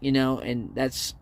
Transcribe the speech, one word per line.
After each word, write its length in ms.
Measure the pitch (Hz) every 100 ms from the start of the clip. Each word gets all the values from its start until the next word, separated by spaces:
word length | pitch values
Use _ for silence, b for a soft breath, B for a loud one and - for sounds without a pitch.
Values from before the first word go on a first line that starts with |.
you 120 | 139
know, 260 | 135 131 131
and 320 | - 120 113
that's 400 | - 131 131 - -